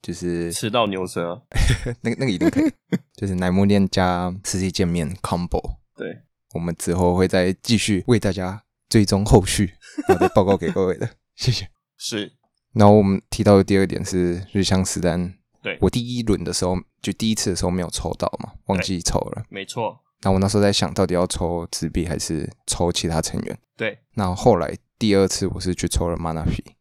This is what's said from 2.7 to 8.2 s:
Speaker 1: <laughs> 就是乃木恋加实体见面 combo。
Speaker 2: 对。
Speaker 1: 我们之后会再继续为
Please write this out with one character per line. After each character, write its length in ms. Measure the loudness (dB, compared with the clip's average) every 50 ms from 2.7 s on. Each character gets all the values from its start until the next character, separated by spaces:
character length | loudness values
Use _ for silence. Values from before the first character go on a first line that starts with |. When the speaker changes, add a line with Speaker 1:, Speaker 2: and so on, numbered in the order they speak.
| -2 _ _ _
Speaker 1:
<laughs> 200 | -6 -6 _ _ _
就 100 | -8 -6
是 80 | -4 -2
乃 160 | -2 0 0
木 140 | 2 2 4
恋 240 | 4 4 4 2 2
加 440 | 2 0 0 2 0 0 -2 -4 -6 -8 -8
实 160 | -6 -4 -2
体 100 | -2 -2
见 160 | 0 0 0
面 260 | 0 0 -2 -2 -4 -6
combo。 640 | -10 -6 -4 -2 -2 -2 -2 -4 -4 -4 -4 -10 -10 _ _ _
Speaker 2:
对。 240 | -12 -12 -12 -12 -14 _ _ _ _ _ _ -8
Speaker 1:
我 60 | -6
们 120 | -4 -4 -6 _
之 160 | -4 -2 0
后 220 | 2 2 2 4
会 100 | 4 2
再 260 | 2 2 2 0 0 -2 _ _
继 120 | 0 0
续 280 | 0 2 0 0 0 2
为 140 | 2 0 2